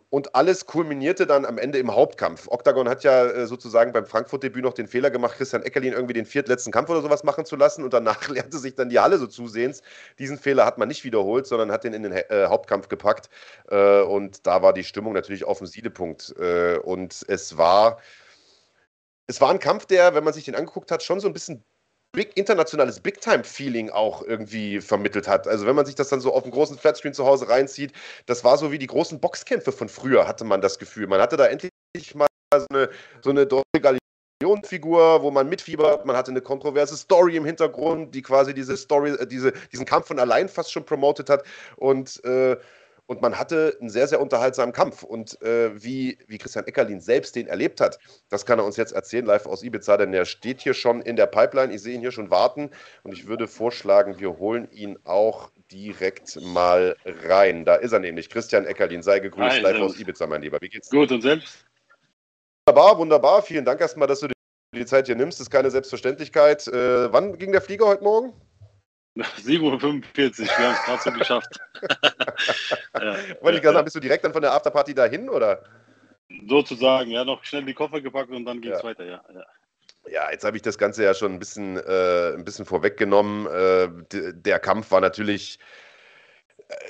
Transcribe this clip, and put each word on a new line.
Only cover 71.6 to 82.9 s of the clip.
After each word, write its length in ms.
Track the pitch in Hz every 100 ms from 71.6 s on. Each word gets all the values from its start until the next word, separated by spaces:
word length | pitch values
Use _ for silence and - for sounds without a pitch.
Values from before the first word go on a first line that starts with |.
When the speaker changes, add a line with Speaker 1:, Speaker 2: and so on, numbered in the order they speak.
| - -
Speaker 2:
<laughs> 80 | 196 - 143 - 131 - - - - - - -
Ja. 160 | - 196 196 -
Speaker 1:
Wollte 160 | 165 165
ich 40 |
gerade 140 | 151 160
sagen, 80 |
bist 120 | 151 160
du 40 |
direkt 240 | 131 156
dann 100 | 165
von 80 | 156
der 120 | 143
Afterparty 400 | 139 143 147 143
dahin, 360 | 139 117 156 269
oder? 340 | 165 110 95 - _ _ _ _ _ _ - 104
Speaker 2:
Sozusagen, 640 | 139 135 120 131 131 117
ja, 140 | 117 127
noch 180 | 127
schnell 200 | - 143
die 100 | 135
Koffer 280 | 131 147 151
gepackt 300 | 135 135 123
und 140 | 127 120
dann 160 | 123
ging's 160 | 113 92
Speaker 1:
Ja. 60 |
Speaker 2:
weiter, 220 | 117 107 90
ja, 160 | 90 _
ja. 120 | 90 - _ _ _ _ _ -
Speaker 1:
Ja, 220 | 78 76
jetzt 140 | 76 104
habe 100 | 110
ich 80 |
das 140 | 110 101
Ganze 260 | 101 110
ja 100 | 101
schon 200 | 95 104
ein 60 | 92
bisschen, 380 | 101 104 98 92
äh, 560 | - 92 90 87 85
ein 120 | 76 87
bisschen 200 | 104 98
vorweggenommen. 800 | 90 80